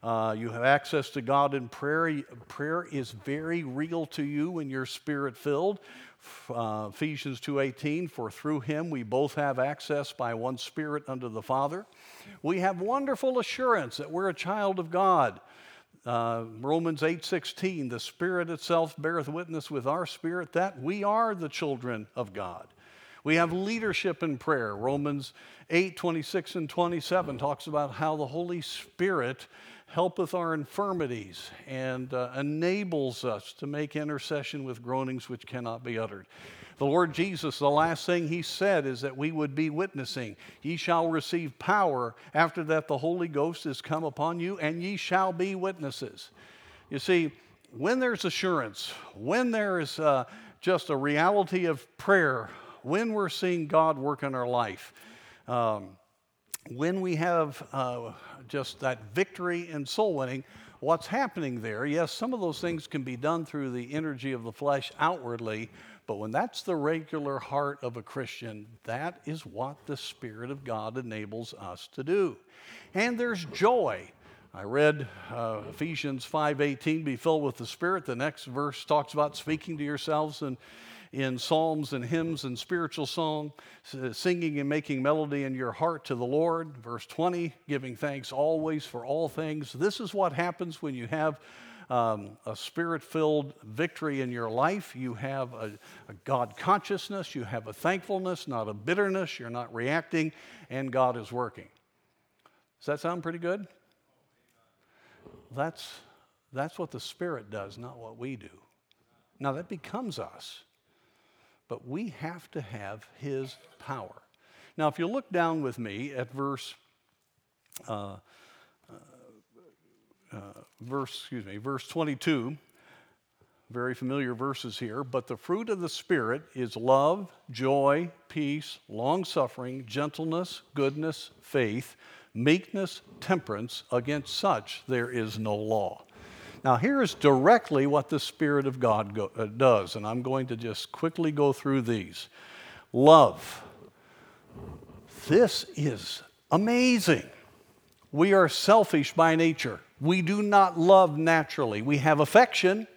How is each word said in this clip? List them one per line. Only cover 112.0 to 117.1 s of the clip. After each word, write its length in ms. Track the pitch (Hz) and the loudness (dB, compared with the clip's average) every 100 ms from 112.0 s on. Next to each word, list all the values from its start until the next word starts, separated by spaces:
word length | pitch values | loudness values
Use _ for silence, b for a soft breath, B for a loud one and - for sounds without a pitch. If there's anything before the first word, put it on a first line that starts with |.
| 226 135 | -8 -8
have 300 | 160 170 - | -10 -10 -12
to 80 | 165 | -10
have 460 | 110 107 101 107 - - | -10 -10 -10 -12 -16 -12
His 400 | 131 135 131 - - _ | -6 -4 -6 -12 -20 _
power. 440 | - 135 95 - _ _ b b b - | -10 -8 -8 -16 _ _ b b b 0
Now, 120 | 151 | 0
if 100 | 143 | 0
you 80 | 170 | -2
look 240 | 254 - | -2 -2
down 320 | 180 165 160 | 0 2 0
with 160 | 139 117 | -2 -4
me 340 | 113 101 135 | -6 -6 -6
at 180 | 135 123 | -6 -6
verse, 420 | 131 139 131 - - _ _ _ | -4 -4 -4 -10 -16 _ _ _